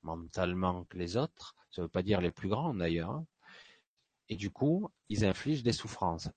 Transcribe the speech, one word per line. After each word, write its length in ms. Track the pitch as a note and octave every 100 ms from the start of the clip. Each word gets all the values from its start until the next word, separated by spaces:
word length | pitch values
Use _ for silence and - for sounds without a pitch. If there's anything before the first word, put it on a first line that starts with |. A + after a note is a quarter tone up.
mentalement 840 | D#2+ E2 E2 - F2+ F2+ F#2 F2+
que 140 | F2 F#2
les 180 | F2 G#2
autres. 400 | D#3 - - - _
Ça 100 | -
veut 60 | E2+
pas 160 | F#2
dire 160 | F#2 G2
les 120 | F2
plus 180 | - G2
grands 240 | G#2+ E3
d'ailleurs, 380 | G#2+ E2 E2+ E2+
hein. 140 | C#3+ D#3+ _ - - - - _ _ _ _ -
Et 80 | G#2+
du 160 | G2+
coup, 380 | - C#3+ F3+ G#3 _ -
ils 160 | G#2
infligent 400 | G#2 F#2 C#3 D3+
des 80 | A#2
souffrances. 580 | A2 G2+ - F#2 E2 -